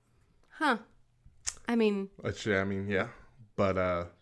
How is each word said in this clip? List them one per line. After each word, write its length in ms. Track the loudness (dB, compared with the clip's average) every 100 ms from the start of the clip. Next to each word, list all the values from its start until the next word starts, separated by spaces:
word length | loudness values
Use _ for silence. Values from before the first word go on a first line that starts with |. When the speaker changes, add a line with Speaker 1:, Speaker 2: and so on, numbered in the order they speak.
| _ _ _ _ _
Speaker 1:
Huh. 300 | -2 0 0 -4 -20 _ _ -20 -12 -10 -8 -2
I 80 | 2
mean 320 | 2 0 -6 -8
Speaker 2:
Which, 280 | -6 -4 0
I 160 | 2 2
mean, 240 | -2 -2
yeah. 180 | -2 -2 -8 -20 -20 -8 0
But, 220 | 2 2
uh, 280 | 0 -2 -6 -4